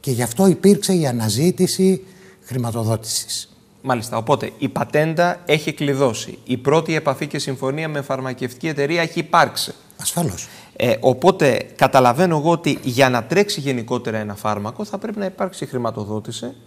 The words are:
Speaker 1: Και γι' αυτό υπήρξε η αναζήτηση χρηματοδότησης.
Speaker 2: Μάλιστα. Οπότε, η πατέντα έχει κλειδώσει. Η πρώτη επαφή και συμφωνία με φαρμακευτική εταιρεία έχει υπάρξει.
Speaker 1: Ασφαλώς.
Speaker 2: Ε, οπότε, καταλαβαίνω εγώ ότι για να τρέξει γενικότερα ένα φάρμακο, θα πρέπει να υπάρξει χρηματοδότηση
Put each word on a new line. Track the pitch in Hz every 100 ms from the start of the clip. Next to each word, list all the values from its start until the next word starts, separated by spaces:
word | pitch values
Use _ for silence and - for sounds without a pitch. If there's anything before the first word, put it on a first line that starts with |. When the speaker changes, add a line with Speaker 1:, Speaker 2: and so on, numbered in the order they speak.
Speaker 1:
Και | -
γι' | 120
αυτό | 117 - 190
υπήρξε | 160 190 202 202 185
η | 143
αναζήτηση | 120 110 107 170 180 180 - 190 185 - - - _ -
χρηματοδότησης. | 127 117 113 110 110 - - - - - _ _ _
Speaker 2:
Μάλιστα. | 131 120 107 113
Οπότε, | 113 139 - -
η | 135
πατέντα | - 123 151 160 160 175 175 -
έχει | 151 156
κλειδώσει. | - 147 135 135 110 - -
Η | - 123
πρώτη | 139 160 165 156
επαφή | 151 127 151
και | 151
συμφωνία | 143 127 135 147 160
με | 147
φαρμακευτική | 135 135 131 123 127 - 160
εταιρεία | 147 143 170
έχει | 160 170
υπάρξει. | 151 175 135 - - - _ -
Speaker 1:
Ασφαλώς. | - - 156 92 - - - -
Speaker 2:
Ε, | 123 -
οπότε, | 131 127 175 185 147 113 - -
καταλαβαίνω | 135 135 123 120 185 156
εγώ | 156
ότι | 170 160 -
για | 131 120 131
να | 123
τρέξει | 110 170 202 -
γενικότερα | 139 123 110 123 117 110
ένα | 107 101
φάρμακο, | 110 104 104 120 208
θα | 196
πρέπει | - 220
να | 190
υπάρξει | 190 185 - 139
χρηματοδότηση | 127 117 110 101 107 107 113 123 -